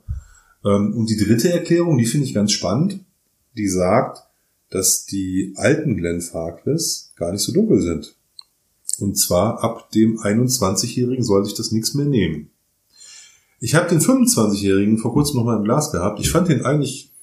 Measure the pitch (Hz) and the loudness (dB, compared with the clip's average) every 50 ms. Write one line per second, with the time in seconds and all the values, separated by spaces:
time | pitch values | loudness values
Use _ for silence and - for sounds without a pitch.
0 | _ - - - - - _ _ _ _ _ _ - 104 101 101 101 104 104 117 | _ -12 -12 -12 -12 -16 _ _ _ _ _ _ -2 0 2 2 2 0 0 0
1 | 110 107 104 98 101 104 117 - - 175 175 165 - - 170 175 170 170 156 120 | 0 0 0 0 2 2 2 2 2 2 0 0 0 0 2 2 2 2 2 2
2 | 117 117 - 147 135 127 - 104 104 101 - - - 87 101 131 180 202 196 - | 2 2 0 -2 -2 -2 -2 -2 0 0 -2 -2 -2 -2 0 0 0 0 -2 -6
3 | - _ _ _ _ _ _ _ _ _ _ - 104 95 90 92 90 90 104 127 | -12 _ _ _ _ _ _ _ _ _ _ -6 -4 -2 -2 0 0 2 2 2
4 | - - - - - _ _ _ _ _ _ _ _ _ - 127 - - - - | 0 -2 -8 -14 -20 _ _ _ _ _ _ _ _ _ -6 -4 -2 -2 -2 -2
5 | - - 101 98 95 92 92 95 92 95 - - 98 117 151 156 151 143 107 90 | -4 -6 -6 -6 -4 -2 -2 -2 -4 -4 -6 -2 0 0 0 2 0 -2 -2 -2
6 | 85 85 85 85 85 - - 85 82 85 87 - _ 135 143 165 - - - - | -2 -4 -4 -4 -6 -8 -8 -8 -8 -8 -10 -8 _ -4 -2 -2 -2 -4 -6 -8
7 | - - _ _ 85 85 98 101 - - 120 180 226 220 - 98 87 85 82 78 | -10 -16 _ _ -6 -6 -4 -4 -6 -2 0 0 2 4 2 2 2 0 -2 -4
8 | - - - _ _ _ _ - - _ _ _ _ _ _ _ _ - - - | -6 -10 -18 _ _ _ _ -20 -20 _ _ _ _ _ _ _ _ -8 -6 -2
9 | 104 98 95 - - - 98 90 95 113 117 - - - - - - _ - 107 | -2 -2 0 -2 0 2 2 2 2 2 0 -2 -2 -4 -4 -6 -12 _ 2 4
10 | 110 113 110 - - 101 104 117 127 127 - - 98 95 95 - - 120 - 127 | 4 4 2 0 0 0 2 2 2 2 0 0 0 0 0 -2 -4 -4 -2 -2
11 | 123 123 127 127 113 101 98 98 101 107 - - 110 - 110 110 110 - - 139 | -2 -2 0 -2 0 2 2 2 2 0 -4 -6 -6 -2 -2 -2 -2 -2 -2 -2
12 | 143 143 139 113 90 80 78 73 - - _ _ _ _ _ _ _ _ _ _ | 0 0 2 2 0 0 -2 -6 -10 -16 _ _ _ _ _ _ _ _ _ _
13 | - - - - - - _ _ _ _ _ _ 127 - - 170 175 - 180 156 | -20 -20 -20 -20 -20 -20 _ _ _ _ _ _ -6 0 2 2 2 4 2 2
14 | - - 262 269 240 - - 123 110 104 101 98 101 98 98 98 101 104 110 110 | 4 4 4 4 4 2 4 2 2 2 2 0 2 2 2 4 4 2 2 2
15 | - 117 - 143 147 147 147 120 110 120 113 104 101 107 123 151 147 - - 85 | 0 0 0 0 0 0 0 -2 0 0 0 0 0 0 0 0 0 -2 -4 -2
16 | 87 104 110 - - - - 170 180 175 139 117 - 123 147 151 139 120 - - | -2 -2 -2 -2 -4 -2 0 2 2 2 2 0 2 0 0 0 0 -2 -6 -10
17 | - - _ _ | -14 -18 _ _